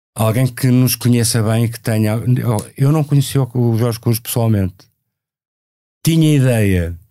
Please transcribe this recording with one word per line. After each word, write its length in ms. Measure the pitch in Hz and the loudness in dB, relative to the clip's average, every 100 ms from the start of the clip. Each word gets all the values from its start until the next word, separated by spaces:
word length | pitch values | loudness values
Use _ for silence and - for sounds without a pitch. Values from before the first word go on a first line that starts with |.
| _ - | _ -4
Alguém 300 | 110 110 131 | -2 0 -2
que 200 | - 131 | 0 0
nos 280 | 127 127 - | 2 2 0
conheça 480 | 120 120 113 117 | 0 0 0 0
bem 220 | 107 113 117 | 0 0 -2
e 40 | |
que 100 | 117 | -4
tenha, 340 | - 110 107 113 113 127 117 107 - - | -4 -2 0 -2 0 0 0 -4 -6 -2
eu 140 | 139 | 0
não 120 | 156 | 2
conhecia 380 | 147 143 139 139 | 2 0 0 -2
o 360 | 127 123 120 110 | -2 -2 0 0
Jorge 220 | 120 113 | -2 -2
Cruz 200 | 120 113 | -2 -4
pessoalmente. 680 | - 123 113 104 90 - _ _ _ _ _ _ _ _ _ _ _ _ 160 | -4 -2 0 0 -2 -6 _ _ _ _ _ _ _ _ _ _ _ _ 0
Tinha 300 | 165 156 147 | 2 2 2
ideia, 640 | 131 117 101 92 85 85 _ | 2 2 2 0 -2 -8 _